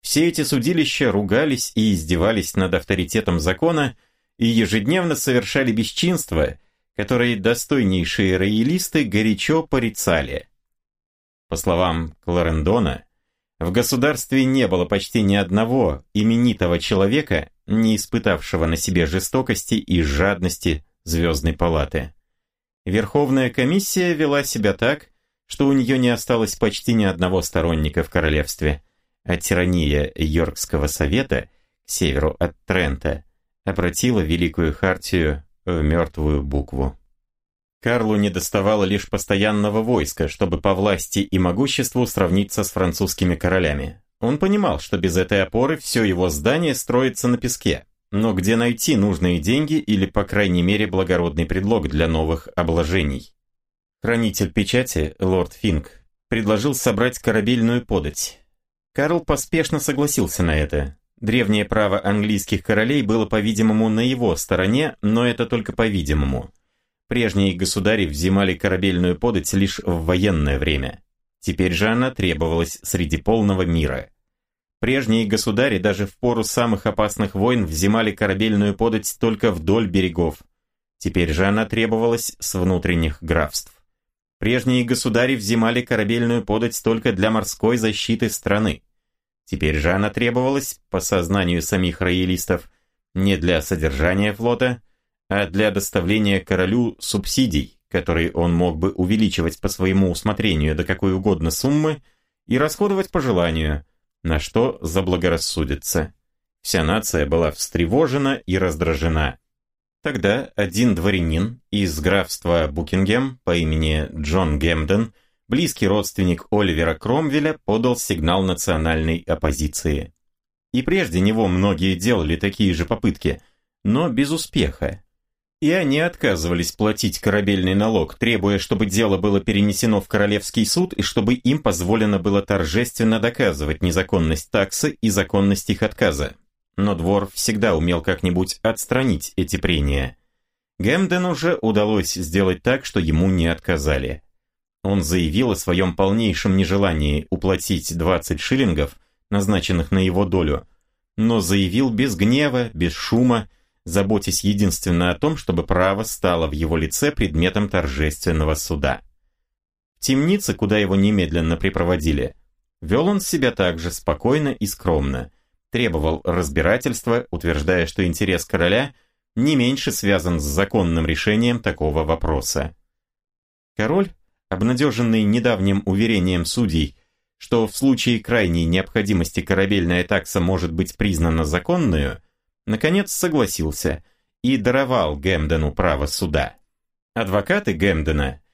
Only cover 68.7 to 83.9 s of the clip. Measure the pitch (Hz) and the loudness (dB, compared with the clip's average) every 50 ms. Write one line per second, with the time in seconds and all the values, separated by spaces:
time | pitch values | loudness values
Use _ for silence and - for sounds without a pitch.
68.7 | 92 92 92 95 90 87 90 90 90 85 - 123 110 92 76 - - 98 98 95 | 0 2 0 0 2 2 2 0 0 0 0 0 0 0 -2 0 0 0 0 0
69.7 | - - - - 85 82 80 80 90 90 95 104 92 78 73 71 69 65 71 - | -2 -4 -4 -4 -4 -2 0 0 0 2 2 2 2 2 0 0 0 0 0 -2
70.7 | 76 67 65 65 - - _ _ _ _ _ _ _ _ - - - - 92 92 | -2 -2 -4 -6 -10 -12 _ _ _ _ _ _ _ _ -6 -6 -2 0 0 0
71.7 | 87 82 101 110 113 120 127 131 127 - 104 90 80 73 82 80 82 82 82 76 | 0 0 0 0 0 0 -2 -2 -2 -2 -2 -2 0 0 -2 0 0 0 -2 -2
72.7 | - - - - - 90 87 73 78 73 - - 110 113 107 101 95 92 92 87 | -6 -12 -10 -6 -2 -2 -2 0 -2 -2 0 0 0 2 2 0 0 0 0 0
73.7 | 82 82 76 67 65 64 - - _ _ _ _ _ _ _ _ _ _ _ _ | 0 0 0 0 -4 -6 -10 -12 _ _ _ _ _ _ _ _ _ _ _ _
74.7 | _ _ - 110 131 139 131 107 110 113 113 101 107 107 - 120 104 104 127 139 | _ _ -2 0 0 0 2 2 2 2 2 0 0 0 0 0 0 2 2 2
75.7 | 120 117 92 107 98 92 104 98 - _ - 123 120 117 107 - - - 120 117 | 0 0 0 0 0 0 -4 -6 -6 _ -2 0 0 0 -2 -2 0 0 0 0
76.7 | 107 98 - 110 101 - 107 104 - - 107 101 - 98 101 120 127 120 101 80 | 0 0 -2 -2 0 0 -2 -2 0 -2 -4 -2 0 0 2 2 2 2 0 -2
77.7 | 80 78 90 101 107 113 113 107 101 - 107 98 95 98 110 110 107 101 104 101 | -2 0 2 2 2 2 2 0 -2 -2 -2 -2 0 0 0 2 2 2 2 2
78.7 | 98 - 113 117 110 107 101 - - - - 117 110 101 - 113 92 85 78 85 | 0 0 0 0 0 0 -4 -4 -6 -2 -2 -2 0 2 0 0 0 0 0 0
79.7 | 98 117 113 95 87 95 92 90 82 85 85 80 76 - - _ _ _ _ _ | 2 2 2 2 0 0 0 0 0 0 -2 -2 -2 -6 -18 _ _ _ _ _
80.7 | _ _ _ _ _ _ - 98 - 92 85 80 76 78 95 98 101 107 110 98 | _ _ _ _ _ _ -8 -2 0 0 0 2 2 2 2 2 2 0 0 -2
81.7 | - 110 113 110 113 110 113 117 117 117 - - - _ - - - 95 90 92 | 0 -2 0 0 0 0 2 0 0 0 -2 -8 -10 _ -10 -6 -2 0 2 2
82.7 | 92 87 - 87 87 85 82 80 73 - - 78 82 78 76 76 - - - - | 2 2 0 0 0 0 0 -2 -4 -6 -4 -2 0 0 0 -2 -4 -10 -12 -12
83.7 | _ _ _ _ | _ _ _ _